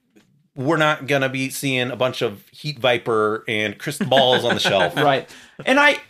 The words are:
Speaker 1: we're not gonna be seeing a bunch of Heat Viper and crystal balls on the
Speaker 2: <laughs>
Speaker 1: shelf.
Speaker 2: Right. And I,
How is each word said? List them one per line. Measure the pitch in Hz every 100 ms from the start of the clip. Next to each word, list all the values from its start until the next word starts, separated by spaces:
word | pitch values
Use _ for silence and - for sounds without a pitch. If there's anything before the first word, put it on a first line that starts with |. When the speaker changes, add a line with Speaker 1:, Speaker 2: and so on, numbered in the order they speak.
| _ _ _ _ _ -
Speaker 1:
we're | 131 165
not | 151 151 131
gonna | 139 135
be | 131 131
seeing | - 143 127 123
a | 117
bunch | 127 123
of | 120 101 -
Heat | - 151 139
Viper | 127 120 123 113 107 110 -
and | 107 107 101
crystal | - - 151
balls | 135 127 123 120
on |
the | 104
Speaker 2:
<laughs> | 185
Speaker 1:
shelf. | 98 156 151
Speaker 2:
Right. | 143 131 - - - - 135
And | 262
I, | 294 -